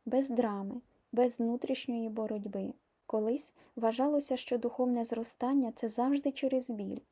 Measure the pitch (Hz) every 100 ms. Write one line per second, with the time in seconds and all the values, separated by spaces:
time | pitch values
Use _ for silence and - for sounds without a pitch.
0 | 233 247 269 233 233 202 196 240 - _
1 | _ 226 247 240 233 247 - 262 - 233
2 | 226 220 220 214 202 196 190 - _ _
3 | - 220 214 277 - _ - - 226 233
4 | 285 294 285 247 - 240 233 - 254 240
5 | 233 226 233 - 247 277 240 - 226 214
6 | 254 285 285 269 269 254 254 214 196 -
7 | -